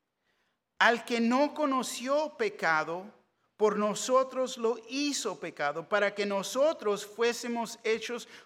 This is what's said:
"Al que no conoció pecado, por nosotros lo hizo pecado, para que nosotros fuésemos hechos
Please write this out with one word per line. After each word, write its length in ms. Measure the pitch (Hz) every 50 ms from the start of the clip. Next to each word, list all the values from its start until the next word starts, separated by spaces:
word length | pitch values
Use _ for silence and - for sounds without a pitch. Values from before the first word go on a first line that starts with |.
| _ _ _ _ _ _ _ _ _ _ _ _ _ _ _ -
"Al 260 | 185 - 240 214 -
que 160 | - 240 226
no 340 | 233 226 247 269 285 294 294
conoció 840 | 302 302 277 262 254 220 - - - 240 262 277 302 311 294 302
pecado, 760 | - 220 196 - - 190 160 160 156 151 156 170 180 196 214 - _ _ _ _ _ _ _ _
por 220 | - 208 214 196 208
nosotros 800 | 208 214 190 - - 254 254 262 262 262 254 254 254 240 - 233
lo 200 | 226 226 240 226 - -
hizo 500 | 262 277 294 294 269 - - 208 180 -
pecado, 500 | 185 165 - - 147 143 147 165 165 -
para 260 | 208 202 202 202 202
que 120 | 208 202
nosotros 800 | 202 196 196 185 - - 254 285 311 320 - - 208 202 185 -
fuésemos 720 | - - 226 233 240 233 - 240 240 233 233 226 208 - - -
hechos 440 | 214 220 220 - - 240 233 - - - - -